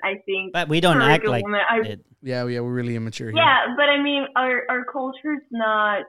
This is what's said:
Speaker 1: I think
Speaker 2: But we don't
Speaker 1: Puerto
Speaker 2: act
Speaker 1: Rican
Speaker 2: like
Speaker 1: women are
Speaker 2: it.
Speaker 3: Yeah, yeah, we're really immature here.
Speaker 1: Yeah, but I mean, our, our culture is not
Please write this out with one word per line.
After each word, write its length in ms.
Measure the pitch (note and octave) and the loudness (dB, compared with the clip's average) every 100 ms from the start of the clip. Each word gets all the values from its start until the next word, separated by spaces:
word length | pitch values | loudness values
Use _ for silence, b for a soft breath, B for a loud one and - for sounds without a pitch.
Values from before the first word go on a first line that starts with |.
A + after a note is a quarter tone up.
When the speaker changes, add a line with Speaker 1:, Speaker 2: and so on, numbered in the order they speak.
Speaker 1:
I 120 | G3 G3 - | -6 -6 -6
think 260 | F#3+ F#3+ | -6 -4
Speaker 2:
But 160 | F3 D#3+ | -4 0
we 120 | D#3+ | 2
don't 180 | F3+ D#3+ | 4 6
Speaker 1:
Puerto 120 | - | 6
Speaker 2:
act 120 | D#3+ | 4
Speaker 1:
Rican 80 | - | 2
Speaker 2:
like 120 | A#2+ | 0
Speaker 1:
women 160 | G3+ G#3 G3 | 0 0 2
are 140 | A#3 | 0
Speaker 2:
it. 220 | A3 G2+ _ _ | 0 -6 _ _
Speaker 3:
Yeah, 240 | C3+ B2 B2 | -6 -4 -2
yeah, 140 | A#2+ | -2
we're 120 | A#2+ | -2
really 220 | B2 A#2+ | -2 -2
immature 360 | A#2 A2+ - A#2 | -4 -6 -8 -4
here. 120 | G#2+ | 2
Speaker 1:
Yeah, 320 | D#4+ C4 - B3 | 4 4 2 0
but 120 | C#4+ | 2
I 120 | C#4+ | 2
mean, 240 | C#4+ C#4 C#4 B3+ | 0 -2 -2 -2
our, 260 | B3+ B3 - | 0 -2 -2
our 160 | B3+ | -4
culture 480 | B3+ C#4+ C4 C4 D4+ | -4 -6 -6 -6 -6
is 80 | D4 - | -6 -6
not 520 | A#3 A3 G#3+ G#3 G3+ | -2 0 2 2 0